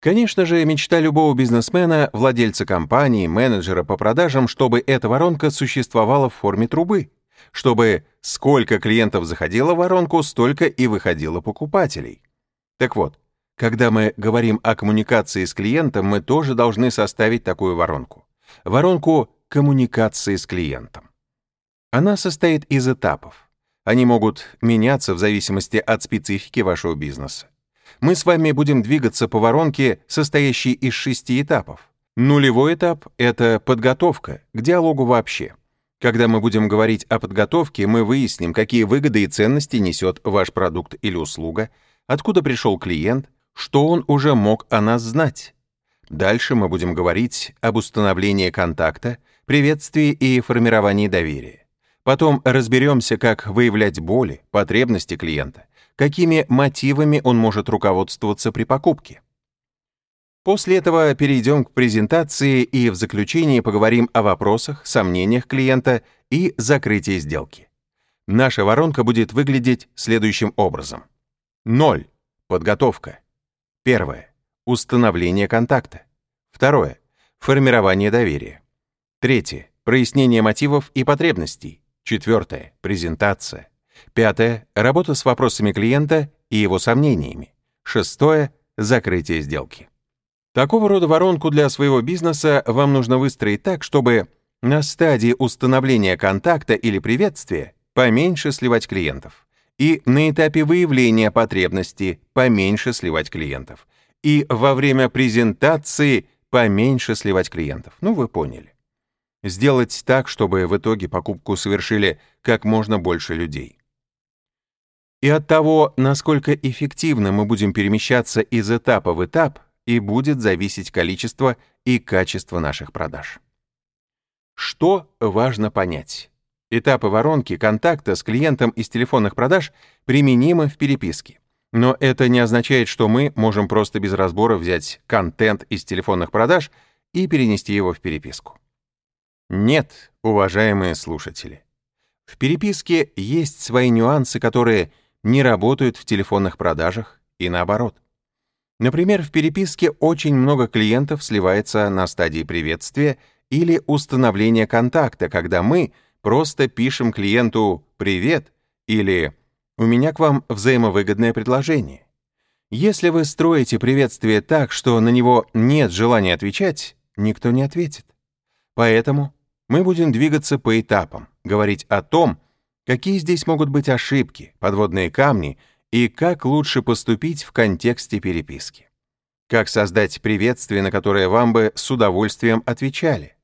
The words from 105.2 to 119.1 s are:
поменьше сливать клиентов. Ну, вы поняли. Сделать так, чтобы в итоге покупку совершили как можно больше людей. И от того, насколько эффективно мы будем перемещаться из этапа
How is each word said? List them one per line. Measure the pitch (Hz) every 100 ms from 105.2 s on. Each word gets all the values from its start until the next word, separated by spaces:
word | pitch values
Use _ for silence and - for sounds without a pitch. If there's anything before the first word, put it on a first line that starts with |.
| 131 113 117 101 139 160 147 - 147 123 - _ _
поменьше | 127 117 101 120 131 - 110
сливать | 104 95 90
клиентов. | 90 78 69 - _
Ну, | 185
вы | 214 120
поняли. | - 73 - - _ _ _ _ _ _ _
Сделать | 101 90 131 135 120 - -
так, | 131 131
чтобы | - 104 92 90
в | 98
итоге | 107 110 90
покупку | 90 - 95 - 98
совершили | 98 98 - 110 101 76 _ _
как | - 113
можно | 107 110 107 107
больше | 87 85 -
людей. | 80 85 71 64 _ _ _ _ _ _ _ _ _ _ _ _ _ _ _
И | 139
от | 151 151
того, | 160 156 160 147 -
насколько | 131 139 - 151 143
эффективно | 147 139 123 143 - 165 135 101
мы | 98
будем | 104 110 101
перемещаться | 95 101 107 - 123 117 -
из | 110 117 101
этапа | 117 - 113 80